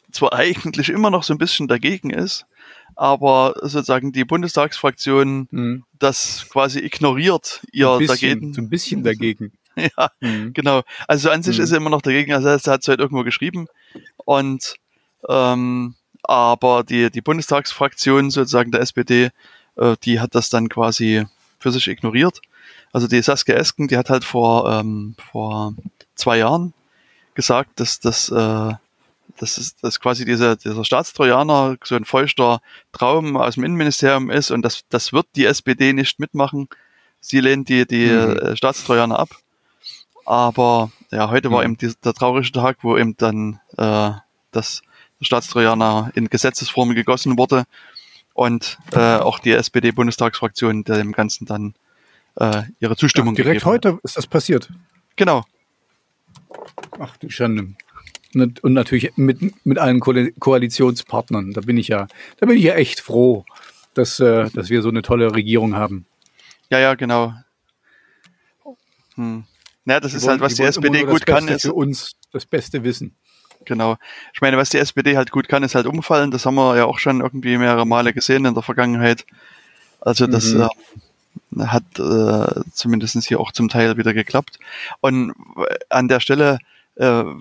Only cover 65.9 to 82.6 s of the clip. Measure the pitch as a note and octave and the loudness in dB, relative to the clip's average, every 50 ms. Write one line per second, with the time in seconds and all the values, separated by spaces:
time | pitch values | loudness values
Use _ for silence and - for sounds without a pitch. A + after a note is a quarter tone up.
65.9 | G2+ F#2+ F2+ _ _ _ _ _ _ _ _ - - _ _ - C3 C3 C3+ C3+ | -6 -8 -14 _ _ _ _ _ _ _ _ -20 -20 _ _ 0 2 4 4 4
66.9 | C3 A#2+ C3 A#2+ A#2+ A#2+ A#2 A#2 A2+ A#2 - _ _ _ _ _ _ _ _ _ | 2 0 -2 0 0 0 0 -2 -4 -10 -18 _ _ _ _ _ _ _ _ _
67.9 | _ _ _ _ _ _ _ - _ _ _ _ _ _ - D4 B3 _ _ _ | _ _ _ _ _ _ _ -20 _ _ _ _ _ _ -20 -20 -20 _ _ _
68.9 | _ _ _ _ _ - A#2 A2+ A2+ A2+ A2 _ _ _ _ - _ _ - B2+ | _ _ _ _ _ -8 -8 -8 -8 -10 -12 _ _ _ _ -20 _ _ -2 0
69.9 | C3 D3 C#3+ C#3 C3 A#2 A#2 C3+ C3+ B2+ C3 C#3 A#2+ A#2 C3+ C#3 C#3+ E3+ D3 C#3+ | 0 0 0 -2 -6 -2 0 0 0 2 0 0 0 2 0 0 0 2 0 2
70.9 | C#3+ D3 D3 C3+ E3 D#3 - E3 C#3+ D3+ D#3+ D#3 D#3 D3 - C#3 E3 F3+ C#3 C#3+ | 2 2 2 2 2 2 4 4 2 2 2 0 -2 -2 -2 -2 -2 -2 -2 -2
71.9 | C3+ - - - - _ _ _ - C3 - - - C#3 - - - C3+ A2+ B2 | -2 -6 -8 -14 -16 _ _ _ -12 -12 -10 -6 -6 -6 -6 -4 -8 -6 -4 -4
72.9 | A#2 - B2 - - _ _ _ _ _ _ _ _ _ - - B2 A2+ A2+ A2+ | -4 -6 -8 -14 -16 _ _ _ _ _ _ _ _ _ -10 -6 -4 -2 0 -2
73.9 | A2+ - - - - - - - - - C#3 C3+ C3 C3 C#3 - - C#3+ C#3+ - | -2 -4 -8 -18 -20 -20 -20 -14 -6 0 0 2 4 2 2 2 2 0 0 0
74.9 | - C#3 C3 C#3+ C#3+ C3+ B2+ - - C3+ C3 - - C#3 C#3 B2+ - B2+ A2+ B2 | 0 -2 0 2 2 2 0 0 0 -4 -2 0 0 0 0 2 0 0 0 0
75.9 | C#3+ E3 D3+ - E3 D3 C#3+ C#3+ B2+ B2+ - C3 C3 C3+ C3+ B2+ B2 A#2+ A#2+ - | -2 -4 -2 0 2 2 2 2 -2 -2 -2 0 2 2 4 4 4 4 4 2
76.9 | - - - C#3+ C3 B2+ B2+ B2+ C3+ C3+ B2 B2 B2 A#2+ B2 A#2+ A#2+ A#2 A#2 A2+ | 0 -2 0 0 0 0 -2 -4 -4 -4 -2 0 0 2 4 4 4 4 4 4
77.9 | A#2 A#2+ A#2+ A#2+ A2+ B2 - - C3 C3+ C3+ B2+ A2+ A2+ - - A#2+ B2+ B2 A#2+ | 2 2 2 2 0 0 0 2 2 2 2 2 0 0 -4 -4 0 0 2 2
78.9 | A#2+ A#2 A#2+ A#2 A#2 - - _ _ _ - - - - - _ _ _ - - | 2 2 4 2 2 2 -2 _ _ _ -20 -20 -20 -20 -20 _ _ _ -20 -20
79.9 | _ - - A#2+ A#2+ A#2+ B2 B2+ B2+ A2+ G#2+ A2+ A2+ A2+ A#2 A2+ - _ - - | _ -4 -2 0 2 2 2 2 2 2 2 2 2 4 2 2 0 _ -16 -20
80.9 | - G#2 - _ _ _ _ _ - - _ - - - G#2+ A#2 A#2 A#2+ - _ | -20 -20 -20 _ _ _ _ _ -20 -20 _ -12 -8 -6 -4 -2 -2 -2 -2 _
81.9 | - - - D2+ G#2+ A2 A2 G#2+ G#2+ G#2+ - - - - | -10 -6 -2 0 0 2 2 2 0 0 0 -2 -2 -4